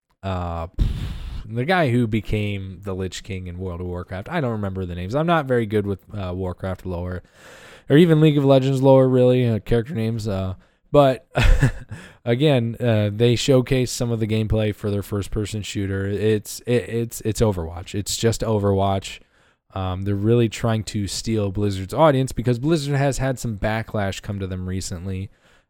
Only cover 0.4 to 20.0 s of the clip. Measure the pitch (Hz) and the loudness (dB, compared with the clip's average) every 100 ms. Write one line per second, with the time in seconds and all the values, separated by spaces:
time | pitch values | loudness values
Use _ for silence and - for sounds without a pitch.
0.4 | 87 85 85 - - - - - - - | -4 -6 -6 -2 -2 -2 -8 -8 -10 -12
1.4 | 107 113 139 185 143 123 113 110 - 107 | -8 -4 0 2 4 2 2 0 0 -2
2.4 | 104 101 95 90 98 92 95 - - 95 | -2 -6 -8 -12 -8 -6 -6 -8 -10 -10
3.4 | 90 87 92 87 90 87 87 92 104 175 | -10 -10 -8 -8 -8 -8 -8 -10 -6 -4
4.4 | 127 110 101 95 90 87 92 135 165 165 | -2 -2 -4 -4 -6 -6 -4 -2 0 0
5.4 | 131 123 107 107 101 95 - 104 92 90 | 2 0 0 0 0 -4 -8 -10 -8 -6
6.4 | 92 87 95 92 92 87 90 92 - _ | -6 -6 -6 -6 -8 -8 -6 -8 -12 _
7.4 | - - - - - 143 175 156 156 147 | -20 -20 -20 -10 4 6 8 8 6 6
8.4 | 139 135 131 135 135 135 131 127 123 127 | 6 6 4 4 6 8 6 6 6 4
9.4 | 120 107 - 117 117 139 113 113 107 95 | 2 0 0 0 0 -4 -4 -4 -4 -4
10.4 | 92 92 _ _ - 143 135 131 _ 131 | -6 -8 _ _ 2 6 6 4 _ 4
11.4 | 113 - 120 - - - - - 120 120 | 6 6 4 0 -12 -18 -20 -8 -2 2
12.4 | 151 131 117 113 120 107 104 104 120 117 | 4 2 0 -2 0 2 0 2 2 2
13.4 | - 131 120 131 123 - 120 113 110 110 | 4 4 4 0 0 -4 -2 -2 0 0
14.4 | 107 110 107 101 107 101 - 104 - 110 | 0 0 -2 -2 -4 -4 -4 -6 -4 -6
15.4 | 101 110 95 107 98 98 98 101 107 107 | -6 -6 -8 -6 -4 -4 -4 0 0 0
16.4 | - - - 120 - 117 117 - 113 101 | -2 -10 -2 -2 -2 -6 -6 -6 -4 0
17.4 | 110 87 80 87 90 104 98 - 113 110 | 0 0 -6 -10 -10 -8 -6 0 0 0
18.4 | 110 107 101 98 98 98 - - _ _ | -2 0 2 2 2 -2 -4 -16 _ _
19.4 | _ _ _ 95 92 92 | _ _ _ -8 -6 -4